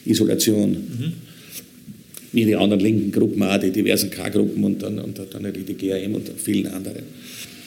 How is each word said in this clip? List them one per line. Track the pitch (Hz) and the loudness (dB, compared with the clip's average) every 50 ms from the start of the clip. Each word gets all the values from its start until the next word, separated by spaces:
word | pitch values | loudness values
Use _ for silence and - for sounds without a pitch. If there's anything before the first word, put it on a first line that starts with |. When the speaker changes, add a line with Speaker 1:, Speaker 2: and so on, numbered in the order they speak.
| - | 0
Speaker 1:
Isolation. | - 110 104 107 - - - - 113 107 104 104 98 | 2 4 4 6 4 4 4 4 4 4 4 4 2
Speaker 2:
Mhm. | - 82 - - - 120 139 165 170 - - - - - - - - - - - - - - - - - - - - - - - - | 2 0 -4 -6 -6 -4 -4 -4 -6 -8 -10 -18 -20 -20 -20 -16 -16 -16 -16 -16 -20 -20 -20 -18 -20 -20 -20 -20 -20 -20 -16 -2 0
Speaker 1:
Wie | 117 110 | 2 4
die | 107 104 | 4 4
anderen | 95 101 104 104 98 | 4 4 4 4 4
linken | 95 110 113 104 - 101 | 4 4 4 4 2 2
Gruppen | - 117 - 104 - 101 101 | 2 2 2 2 2 2 2
auch, | 95 98 98 | 2 2 2
die | 98 95 | 2 2
diversen | 98 107 101 101 101 101 101 95 | 2 2 2 2 2 2 0 -2
K-Gruppen | - 92 95 101 101 101 101 101 - - 101 | -4 -6 -6 -2 2 2 2 2 2 0 2
und | 98 95 - | 2 0 0
dann, | - 101 104 110 | -4 -6 -6 -6
und | - - - - | -6 -8 -8 -10
dann | 95 95 - - 104 101 - 95 95 107 | -12 -12 -10 -8 -8 -6 -6 -6 -8 -8
die | 98 | -8
G | - 98 95 | -4 -2 -2
A | 95 92 | -2 0
M | 95 104 110 | -2 -2 -2
und | - - - - - | -4 -4 -6 -8 -8
vielen | - - 101 98 - - | -2 0 2 2 2 0
anderen. | - 92 95 - - - - - - - - - - - - - - - - | -4 -6 -8 -8 -10 -10 -12 -14 -16 -18 -18 -18 -16 -16 -16 -16 -16 -18 -18